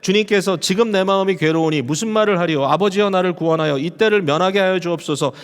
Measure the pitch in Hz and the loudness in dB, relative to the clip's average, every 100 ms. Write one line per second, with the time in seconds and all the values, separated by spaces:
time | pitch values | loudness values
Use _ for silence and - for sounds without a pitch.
0 | - 196 208 202 190 175 - 196 233 202 | 0 0 2 0 0 -2 -2 0 2 2
1 | 190 196 190 190 156 165 160 156 123 151 | 2 0 0 0 0 2 0 0 -2 -4
2 | 220 214 214 190 175 151 135 156 202 190 | -2 0 2 0 0 0 0 2 0 0
3 | 208 190 180 175 165 160 156 139 160 165 | 0 0 -2 -2 0 0 0 -2 -4 0
4 | 214 208 165 151 185 196 190 185 170 170 | 0 2 0 0 0 2 0 0 -2 -6
5 | - 143 147 - | -4 -2 -2 -6